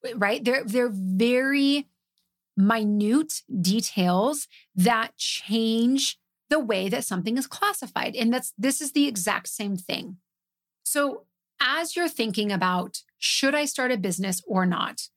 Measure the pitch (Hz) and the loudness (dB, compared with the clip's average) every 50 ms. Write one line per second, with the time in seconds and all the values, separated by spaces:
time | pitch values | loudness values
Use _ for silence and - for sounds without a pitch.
0 | - 262 233 226 202 202 220 - - 240 247 269 - 226 202 247 247 247 208 190 | -10 -8 -4 -2 0 0 0 0 0 0 0 2 0 0 0 2 2 0 0 -4
1 | 190 185 190 190 233 240 247 254 269 269 277 285 277 277 285 294 285 _ _ _ | -2 -2 2 2 4 4 4 4 2 2 2 4 4 4 2 2 -2 _ _ _
2 | _ _ _ _ _ _ _ _ _ _ _ - 196 202 226 226 214 208 208 208 | _ _ _ _ _ _ _ _ _ _ _ 2 4 4 4 2 2 2 2 2
3 | 208 208 233 294 311 311 - - - _ 262 196 175 185 202 226 233 - - 208 | 2 4 4 2 2 0 -4 -10 -8 _ -4 -2 0 2 2 2 0 -2 0 2
4 | 180 180 180 185 208 262 302 285 - - - - _ _ _ 190 180 240 233 220 | 2 4 4 4 2 2 0 -2 -8 -10 -14 -20 _ _ _ 2 4 4 4 2
5 | 226 - _ _ - - - - - - 208 226 226 226 226 226 233 240 262 269 | 0 -4 _ _ -6 -6 -6 -6 -4 -2 0 0 2 2 2 4 4 4 2 2
6 | 277 - - _ _ _ _ _ _ _ 294 311 269 220 220 190 185 196 175 143 | 0 -2 -4 _ _ _ _ _ _ _ 0 0 0 0 -2 -2 0 -2 -2 -4
7 | - - 196 180 175 214 233 262 254 - - - - 415 392 - - 196 - - | -4 -4 -4 -4 -2 -2 -2 -2 -4 -6 -4 -2 -2 -2 -2 -4 -10 -8 -6 -4
8 | - - 208 - 233 226 240 254 - - - - 196 269 269 - 311 269 - 294 | -4 -4 -2 0 0 0 0 0 -4 -6 -8 -2 -2 -2 0 -2 -4 -2 0 2
9 | 285 285 233 196 175 214 - - - - - - 214 202 196 180 185 - - - | 2 2 0 -2 -2 -2 -2 -2 -4 -8 -8 -6 -4 -4 -4 -4 -4 -6 -6 -6
10 | - - 185 - _ _ _ _ _ _ _ _ _ _ _ _ _ - - 294 | -6 -10 -16 -18 _ _ _ _ _ _ _ _ _ _ _ _ _ -4 0 0
11 | 285 285 254 - _ _ _ _ _ _ _ _ 277 254 277 311 339 330 - 349 | 0 0 -2 -6 _ _ _ _ _ _ _ _ 0 0 0 0 -2 -4 -2 -2
12 | 349 320 - - 233 220 185 220 208 208 202 185 180 185 180 180 180 185 - - | -2 -2 0 -2 -2 -2 0 -2 -2 0 0 0 0 2 0 0 -2 -4 -10 -14
13 | - _ _ _ - - - - - 269 285 302 294 277 - - 254 254 254 214 | -16 _ _ _ -2 -2 0 2 2 2 2 2 -2 -2 -2 -2 -2 0 0 0
14 | 185 196 170 - 190 196 180 - - - 202 185 185 180 170 170 - - - - | 0 -2 -2 -2 -2 -4 -4 -6 -4 -2 0 2 2 2 0 0 -2 -4 -6 -10
15 | - - _ | -14 -14 _